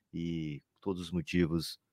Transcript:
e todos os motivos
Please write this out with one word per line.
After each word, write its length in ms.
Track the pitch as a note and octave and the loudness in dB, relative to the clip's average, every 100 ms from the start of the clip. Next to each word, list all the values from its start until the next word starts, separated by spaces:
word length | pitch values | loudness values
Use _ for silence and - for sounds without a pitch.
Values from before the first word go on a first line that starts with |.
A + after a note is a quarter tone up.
| _ | _
e 500 | E2+ E2+ E2 D#2 D2 _ _ | -6 -4 -2 -4 -8 _ _
todos 220 | G2 F2+ | -6 -4
os 100 | E2+ | -2
motivos 680 | F2 D2+ F2+ D#2+ E2 - - _ | -4 2 4 4 2 -2 -10 _